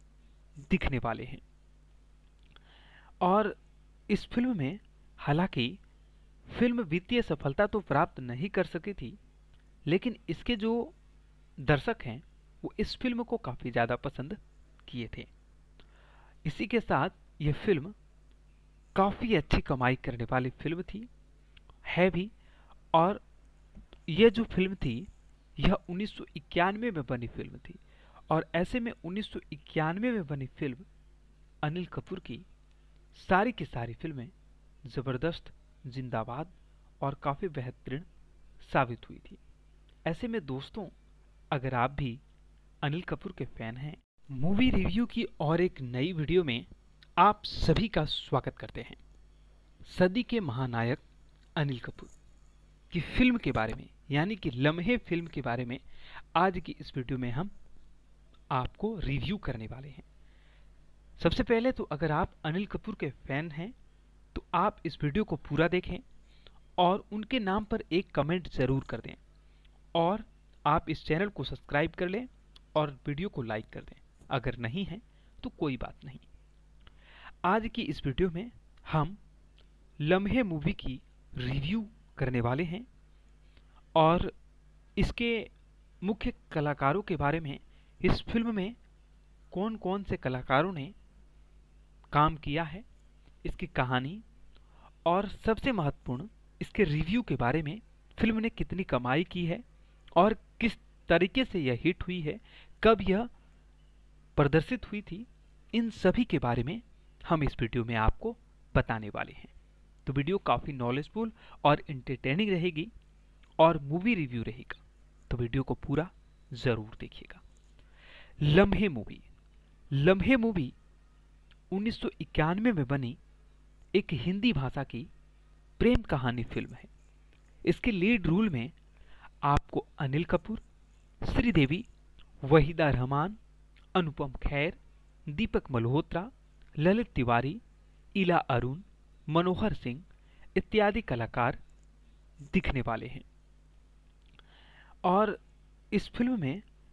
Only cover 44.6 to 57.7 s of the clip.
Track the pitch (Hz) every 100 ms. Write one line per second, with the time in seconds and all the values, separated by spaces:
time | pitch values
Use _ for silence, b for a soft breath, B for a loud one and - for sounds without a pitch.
44.6 | 254 202 175 190 240 233 - - 151 165
45.6 | 180 - 127 127 156 170 151 180 151 120
46.6 | - - - - - - 196 208 - -
47.6 | - 156 214 175 151 - - 131 - -
48.6 | 110 - - - - - - - - -
49.6 | - - - - 180 208 240 233 165 120
50.6 | 131 117 117 143 - - - - - -
51.6 | 143 123 - - - - - - - -
52.6 | - - - 175 - - 247 240 - 113
53.6 | 110 110 - - - 143 175 220 156 123
54.6 | 147 165 175 247 - 175 165 147 123 120
55.6 | 120 127 B B B B - 165 185 180
56.6 | - - 147 143 123 127 123 120 196 -
57.6 | -